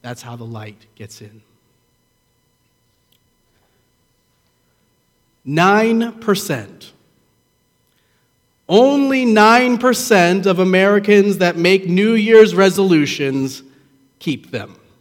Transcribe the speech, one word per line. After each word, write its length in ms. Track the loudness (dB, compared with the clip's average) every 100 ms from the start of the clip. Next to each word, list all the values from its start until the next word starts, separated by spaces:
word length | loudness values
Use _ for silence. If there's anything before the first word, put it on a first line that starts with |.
That's 200 | -16 -16
how 160 | -18 -18
the 80 | -16
light 320 | -16 -18 -20 _ _
gets 260 | -20 -20
in. 200 | -20 -20 _ _ _ _ _ _ _ _ _ _ _ _ _ _ _ _ _ _ _ _ _ _ _ _ _ _ _ _ _ _ _ _ _ _ _ _ _ _ _ _
Nine 720 | -8 -2 0 2 0 -2 -4 -8
percent. 720 | -4 -4 -4 -10 -10 -20 -20 _ _ _ _ _ _ _ _ _ _ _ _ _ _ _ _ _ 0
Only 560 | 2 2 0 -2 -2 0
nine 520 | 2 4 4 2 0
percent 680 | -2 -2 0 2 2 0 -2
of 140 | 0
Americans 800 | 0 2 2 0 2 2 2 0
that 180 | -2 0
make 280 | 0 0 0
New 280 | 0 0
Year's 420 | 0 4 6 6 4
resolutions 1040 | 0 0 0 0 -2 -4 -6 -4 -6 -10 -20 _ _ _ _ _
keep 320 | -10 -10 -10
them. 260 | -14 -14 -20 _ _